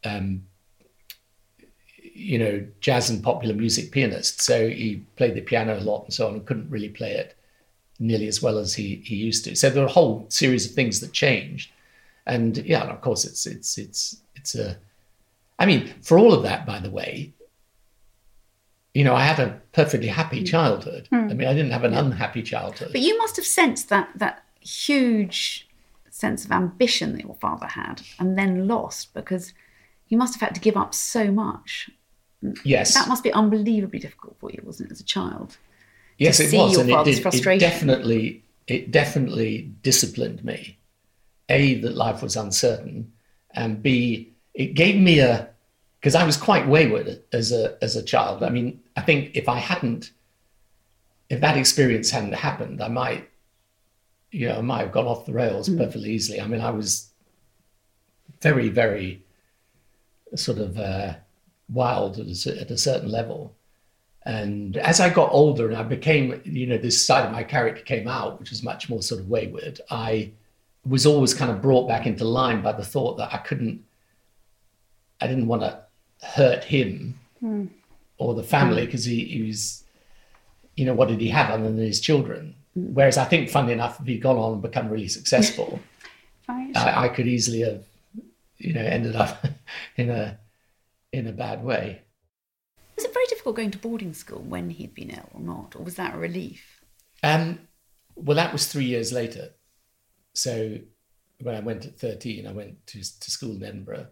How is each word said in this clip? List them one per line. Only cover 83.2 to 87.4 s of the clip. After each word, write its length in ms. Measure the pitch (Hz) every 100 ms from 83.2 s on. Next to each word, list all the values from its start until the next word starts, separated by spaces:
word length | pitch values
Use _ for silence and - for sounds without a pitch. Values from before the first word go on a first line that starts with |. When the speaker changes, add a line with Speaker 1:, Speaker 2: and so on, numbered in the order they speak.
Speaker 1:
think, 240 | 127 170 123
funnily 240 | 147 123
enough, 260 | 117 120 -
if 60 | 127
he'd 140 | 113
gone 160 | 127 127
on 180 | 110
and 80 | 110
become 260 | 110 127 113
really 180 | 107 98
successful, 720 | - - 127 107 - - - - _ -
Speaker 2:
<laughs> 340 | - _ _ -
Right. 280 | 247 262 269
Speaker 1:
I, 280 | 120 -
I 40 | 123
could 200 | 123 123
easily 320 | 123